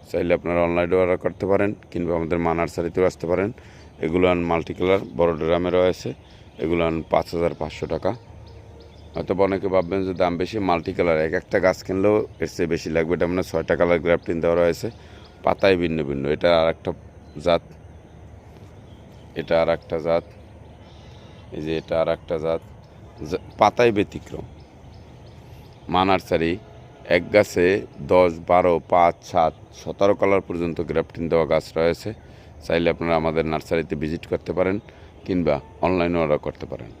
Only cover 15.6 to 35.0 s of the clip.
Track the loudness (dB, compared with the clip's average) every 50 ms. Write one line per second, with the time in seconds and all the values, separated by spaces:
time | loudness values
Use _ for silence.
15.6 | 4 4 4 4 2 -2 -2 -2 -4 -4 -4 -4 -2 -2 -2 2 2 2 4 4
16.6 | 4 2 0 -2 -6 -8 -8 -8 -14 -20 -20 -20 -20 -18 -18 -4 0 0 0 0
17.6 | 0 -8 -20 -20 -20 -20 -20 -20 -20 -20 -20 -20 -20 -20 -20 -20 -20 -20 -20 -20
18.6 | -20 -20 -20 -20 -20 -20 -20 -20 -20 -20 -20 -20 -20 -12 -10 -10 -4 0 2 2
19.6 | 2 2 0 -2 -4 -6 -6 -4 -2 0 0 -2 -2 -6 -20 -20 -20 -20 -20 -20
20.6 | -20 -20 -20 -20 -20 -20 -20 -20 -20 -20 -20 -20 -20 -20 -20 -20 -20 -14 -12 -8
21.6 | -6 -4 -4 -4 -4 -2 0 0 0 0 -2 -4 -4 -6 -6 -4 -2 -2 -4 -4
22.6 | -6 -12 -20 -20 -20 -20 -20 -20 -20 -20 -16 -14 -8 -6 -6 -6 -6 -10 0 2
23.6 | 2 4 4 4 2 4 4 2 -2 -2 -4 -14 -14 -12 -14 -14 -14 -14 -18 -20
24.6 | -20 -20 -20 -20 -20 -20 -20 -20 -20 -20 -20 -20 -20 -20 -20 -20 -20 -20 -20 -20
25.6 | -20 -20 -20 -18 -10 -2 0 0 2 4 2 0 0 -2 -2 0 0 0 -2 -4
26.6 | -8 -18 -20 -20 -20 -20 -20 -20 -2 2 2 2 2 4 4 4 4 4 2 2
27.6 | 4 4 4 2 -2 -8 -14 -14 -2 4 6 6 6 6 2 -4 0 2 4 4
28.6 | 4 4 2 2 0 2 4 4 4 4 2 -2 -14 -2 0 2 2 2 0 -6
29.6 | -20 -20 -20 -14 -10 -10 -2 2 2 2 4 2 2 2 2 0 0 -4 -4 -4
30.6 | -2 -4 -4 -4 -6 -2 -2 -2 -2 -4 -6 -8 -4 0 2 0 2 2 0 0
31.6 | 0 -2 -4 0 0 0 0 -2 -6 -12 -12 -12 -18 -20 -20 -20 -20 -20 -20 -20
32.6 | -6 -2 -2 2 2 0 0 0 -2 0 0 0 0 0 0 0 -2 -2 -4 -6
33.6 | -4 -2 -2 -2 -2 -2 -6 -6 -4 -6 -6 -6 -6 -6 -6 -6 -6 -6 -2 -2
34.6 | 0 0 -2 -4 -8 -12 -20 -20